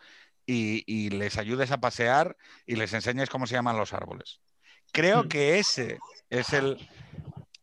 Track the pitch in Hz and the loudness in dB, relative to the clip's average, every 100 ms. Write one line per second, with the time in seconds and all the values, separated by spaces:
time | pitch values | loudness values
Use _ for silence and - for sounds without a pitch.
0 | - - - _ - 120 110 107 - 110 | -20 -20 -20 _ -4 -2 0 -2 -4 -4
1 | 104 101 104 113 104 127 127 135 120 - | -2 -2 -4 -4 -2 -2 0 0 0 2
2 | 120 139 170 - - - - 113 107 110 | 4 4 2 -2 -20 -16 -6 -2 -2 -2
3 | 120 127 135 131 120 123 120 110 101 95 | -2 -2 -2 -4 -2 0 0 0 -2 -6
4 | 90 92 - - _ _ _ - _ - | -8 -12 -16 -20 _ _ _ -20 _ 2
5 | 170 233 170 151 143 185 202 - 117 - | 4 4 4 2 4 4 2 0 -4 -6
6 | - - - 123 - 143 135 123 - - | -14 -20 -4 -2 0 2 0 -2 -10 -20
7 | - - - - - - | -18 -16 -16 -16 -20 -8